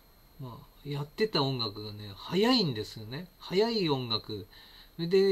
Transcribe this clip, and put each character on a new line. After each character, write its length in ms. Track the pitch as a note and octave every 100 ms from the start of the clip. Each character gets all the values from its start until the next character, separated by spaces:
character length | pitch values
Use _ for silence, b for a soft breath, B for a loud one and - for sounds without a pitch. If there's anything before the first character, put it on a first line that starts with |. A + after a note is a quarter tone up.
| _ - - -
ま 180 | C3 A2+
あ、 280 | - - C#3+
や 120 | C#3+
っ 40 | D3
て 220 | - A3
た 160 | F3
音 160 | C3+ C3
楽 240 | A2 G#2
が 80 | G#2+
ね、 220 | G#2 G#2 G2
速 360 | - F3 A3
い 100 | C4
ん 100 | F3+
で 120 | A2+ G2+
す 120 | -
よ 80 | G#2+
ね。 220 | C3 F3+ -
速 300 | - F3 A3+
い 200 | A3+ E3+
音 180 | C3+ B2
楽。 400 | A2 - G#2+ - B B B B -
で、 100 | E3+ F#3+ G3